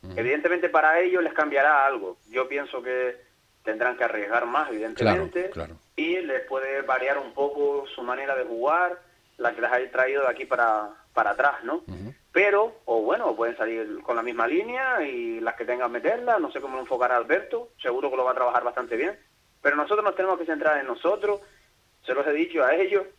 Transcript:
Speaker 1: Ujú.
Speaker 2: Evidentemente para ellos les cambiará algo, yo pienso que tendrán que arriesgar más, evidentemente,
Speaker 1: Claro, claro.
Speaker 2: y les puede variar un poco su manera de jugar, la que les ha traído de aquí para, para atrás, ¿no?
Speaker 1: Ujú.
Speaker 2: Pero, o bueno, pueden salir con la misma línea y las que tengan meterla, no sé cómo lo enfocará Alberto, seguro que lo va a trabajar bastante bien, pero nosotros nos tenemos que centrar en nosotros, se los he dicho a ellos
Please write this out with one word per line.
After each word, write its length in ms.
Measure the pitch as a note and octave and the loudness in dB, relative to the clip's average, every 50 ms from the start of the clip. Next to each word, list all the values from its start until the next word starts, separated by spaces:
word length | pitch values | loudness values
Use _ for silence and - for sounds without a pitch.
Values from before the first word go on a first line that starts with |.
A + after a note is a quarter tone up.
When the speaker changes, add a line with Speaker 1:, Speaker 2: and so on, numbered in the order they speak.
| - | -14
Speaker 1:
Ujú. 100 | F#2+ F#2 | -10 -6
Speaker 2:
Evidentemente 540 | F#2+ A#2 B2 C#3 D3+ D#3+ F3 F3 F3 E3+ E3+ | -4 -2 0 0 0 0 0 0 0 0 2
para 300 | D3+ D#3+ D#3 D#3 D#3+ E3+ | 2 4 4 6 4 4
ellos 220 | F3+ F3+ F3+ F3+ | 4 2 2 2
les 120 | E3+ D#3 - | 0 0 0
cambiará 520 | - D3+ D3+ C#3 C#3 C#3 D3 D3+ C#3+ C3+ | 0 -2 0 2 2 4 6 6 6 4
algo, 320 | C#3 C3+ A#2+ G2 F#2 F2+ _ _ _ | 2 0 -2 -6 -8 -12 _ _ _
yo 180 | A2 B2+ C3 C3 | -4 -4 -4 -2
pienso 340 | C3+ C#3+ C#3+ C3 - C3 | -4 -6 -6 -6 -8 -8
que 360 | A#2+ B2+ B2+ B2+ B2+ B2 B2 - - _ _ _ _ _ _ _ _ | -6 -4 -4 -2 -2 -4 -4 -8 -16 _ _ _ _ _ _ _ _
tendrán 340 | - A2 A2 A#2+ B2+ A#2+ - | -6 -4 0 0 -2 0 0
que 80 | B2 | -2
arriesgar 400 | A2+ A2+ G#2+ G#2 G2+ A2+ A#2+ A#2+ | -2 -2 -2 -4 0 0 0 0
más, 240 | A#2 B2 D3 D#3 C#3 | 2 0 0 0 0
evidentemente, 800 | A#2+ G#2+ A2 A2+ A2 - A#2+ A2 G2 F#2 F#2+ F2 - F3 F3+ F#3+ | -4 -6 -6 -6 -4 0 2 4 4 2 0 -2 -2 -4 -4 -4
Speaker 1:
Claro, 20 | - | -6
claro. 220 | F2+ D#2 D#2 D#2+ - _ _ _ | -8 -10 -10 -12 -18 _ _ _
Speaker 2:
y 220 | - D3+ E3 F3 F#3 | -6 -2 -2 -2 -2
les 200 | F3 D3+ C3+ B2+ - - | -2 -4 -4 -4 -4 -4
puede 340 | C3 C3 C3+ C3+ C3+ C#3 | -4 -4 -4 -2 -4 -4
variar 360 | C3+ C3+ C3 B2+ B2+ C3+ C#3 C#3+ | -2 0 0 0 2 0 0 -2
un 140 | C#3 - - | -2 -8 -2
poco 520 | - C#3+ C#3+ C#3+ C#3+ C#3+ C#3+ C#3+ C#3+ C#3 - - | -2 -2 -2 0 0 0 2 2 0 -4 -6 -10
su 80 | - | -10
manera 340 | A#2+ A#2+ B2+ C3 C3+ C#3 C#3 | -6 -4 -4 -4 -2 -2 -2
de 100 | C3 B2 | -2 -2
jugar, 540 | G#2+ A#2 A2+ A#2+ C#3 D#3 E3+ F3+ F3+ F3 F3 - _ _ _ _ _ _ - | -4 -4 -2 0 2 2 2 2 0 -2 -6 -12 _ _ _ _ _ _ -2
la 160 | B2 A#2+ A#2 | -2 -2 -2
que 80 | A2+ | 0
les 100 | A#2 A#2 | 0 2
ha 200 | B2 B2 C3 B2+ | 2 2 0 0
traído 300 | - B2 B2+ B2+ C#3 C#3 C#3 | 0 2 2 2 2 2 2
de 60 | B2+ | 0
aquí 160 | A2+ - B2 | 0 -2 -2
para, 440 | - C3 A#2+ A#2+ A#2 A2 G#2+ G#2+ G#2 G#2+ - - _ _ | -2 0 2 4 4 4 2 0 -4 -10 -16 -20 _ _
para 180 | - A2+ G#2 | 0 2 2
atrás, 320 | G#2 - C3 C#3+ C#3 - A#2 | 2 4 4 2 2 2 -4
¿no? 120 | A#2+ D3 F3 - - | -6 -6 -6 -6 -10
Speaker 1:
Ujú. 260 | F#2 F2 F#2+ A2 C#3+ _ _ _ | -12 -12 -12 -12 -14 _ _ _
Speaker 2:
Pero, 440 | _ E3+ G3 G#3 G3+ G3+ G#3+ A3+ A3+ - _ | _ 2 4 6 6 4 4 2 0 -10 _
o 160 | - - A2+ | 0 0 2
bueno, 340 | G#2+ A#2 E3 A3+ A#3+ E3+ A#2 | 2 2 0 2 0 -2 0
pueden 220 | G#2+ A#2 A#2 A#2 - | 0 0 -2 0 -2
salir 420 | A#2 A2 A2+ A2+ A2 G#2+ G#2+ - - | -2 -2 -2 -4 -4 -6 -8 -10 -4
con 120 | - B2 | -2 -2
la 80 | A#2 A#2 | -2 -2
misma 240 | A#2+ A#2+ A#2 A2+ B2 | -4 -2 0 0 2
línea 560 | D3 F3 G#3+ A3+ A#3+ B3+ C4+ C4 B3+ A3 D#3 | 2 0 -2 -2 -4 -4 -2 0 0 0 -2
y 380 | C#3+ C3 A#2+ A#2 A#2 A2+ A2+ | -2 -4 -6 -6 -6 -6 -4
las 140 | A2+ A#2 A#2 | -4 -4 -4
que 100 | - A#2 | -4 -4
tengan 260 | A2 B2 B2 B2+ A#2 | -4 -2 -2 -2 -2
meterla, 480 | A#2 A#2+ A2 D#3+ G#3+ A#3 B3 B3 A#3 G3+ | -2 -2 0 0 -2 0 0 0 0 0
no 100 | D#3+ C#3 | 0 -2
sé 100 | - C#3 | -6 -8
cómo 140 | C3+ C3+ C3 | -8 -8 -8
lo 60 | C3 | -8
enfocará 360 | C3+ B2+ C3+ A#2+ B2 B2 - A#2+ | -4 -4 0 0 2 2 2 2
Alberto, 520 | A#2 A#2 D3+ F#3+ F#3+ - - A#3 A#3+ - _ _ | 2 2 0 0 0 -2 -6 -6 -6 -8 _ _
seguro 280 | - C3 B2 B2+ - C#3+ | -4 -2 -2 0 -2 -2
que 60 | B2+ | 0
lo 80 | C3 B2+ | 0 2
va 80 | B2+ | 2
a 40 | B2+ | 2
trabajar 280 | B2 B2+ B2 A#2+ B2 A#2+ | 2 2 2 2 2 0
bastante 320 | B2 - B2+ B2 A#2 A#2 | 0 -4 -4 -6 -4 -2
bien, 240 | A2+ C#3+ F3+ G#3 - _ _ _ _ _ _ _ _ | -2 -2 -2 -4 -8 _ _ _ _ _ _ _ _
pero 140 | - C#3+ C#3+ | 0 2 2
nosotros 280 | D3 D3+ D3 G#3 G#3 G#3+ | 2 2 2 2 2 2
nos 120 | G3+ F#3+ | 0 0
tenemos 240 | - F#3 F#3+ F#3+ F3 | 0 0 0 0 -2
que 60 | E3+ | 0
centrar 340 | D#3+ D#3+ D3 D#3+ D#3 D3+ C#3+ | -4 -4 0 2 2 2 2
en 80 | C3+ C3 | 0 -4
nosotros, 540 | B2 A#2+ - E3 G3+ G#3 G3+ G#3 G#3 G3+ - - _ _ _ _ _ _ _ _ _ _ _ | -6 -2 0 0 0 2 0 -2 -2 -2 -4 -16 _ _ _ _ _ _ _ _ _ _ _
se 80 | - B2+ | -4 -2
los 120 | C3+ C#3+ | 0 2
he 60 | D3+ | 0
dicho 320 | D3 D3+ E3+ E3+ E3 E3 C3+ | 2 2 0 0 2 2 4
a 100 | B2+ D3 | 4 4
ellos 280 | E3+ F#3+ F#3 G3 G3 F#3+ - - | 4 4 4 4 2 0 0 -10